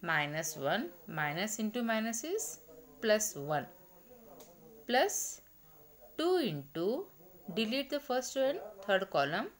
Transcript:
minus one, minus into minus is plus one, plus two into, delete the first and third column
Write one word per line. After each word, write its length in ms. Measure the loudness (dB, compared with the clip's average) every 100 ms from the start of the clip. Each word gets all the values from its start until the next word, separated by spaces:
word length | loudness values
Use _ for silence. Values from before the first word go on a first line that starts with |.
minus 540 | 2 2 2 -2 -4 -2
one, 340 | 0 0 0 -8 -10
minus 520 | -2 -2 0 -4 -2
into 240 | -2 -2
minus 420 | 0 0 -2 -4
is 340 | -4 -4 -4 -10 -18 -20 -20 -4
plus 360 | 4 4 4 -4
one, 300 | -2 -2 -2 -14 -20 -20 -20 -20 -20 -20 -20 -20 -20 -20 2
plus 540 | 4 4 2 -4 -8 -16 -20 -20 -20 -20 -20 -20 -2
two 180 | 4 4
into, 640 | 2 -2 -6 -2 0 0 -4 -14 -20 -20 -6
delete 360 | -2 0 0 -2
the 100 | -4
first 360 | 0 -2 0 0
and 220 | 2 0 -6 -12
third 260 | 2 2 4
column 380 | 2 2 0 -4 -8